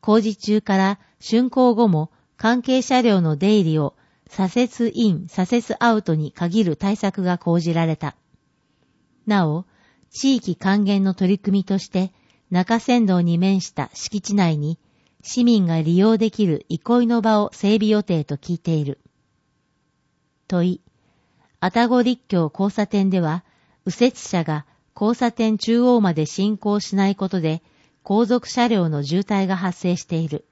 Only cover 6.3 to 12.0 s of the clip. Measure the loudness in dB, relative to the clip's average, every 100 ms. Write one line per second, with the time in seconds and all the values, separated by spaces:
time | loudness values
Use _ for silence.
6.3 | -4 -2 0 0 0 -2 -2 -4 -2 -2
7.3 | -2 0 0 0 0 0 -2 -6 -12 _
8.3 | _ _ _ _ _ _ _ _ _ -2
9.3 | 0 2 -2 -6 _ _ _ _ -4 0
10.3 | 0 -2 -4 0 0 2 2 0 0 0
11.3 | 0 0 -2 0 -4 -2 -4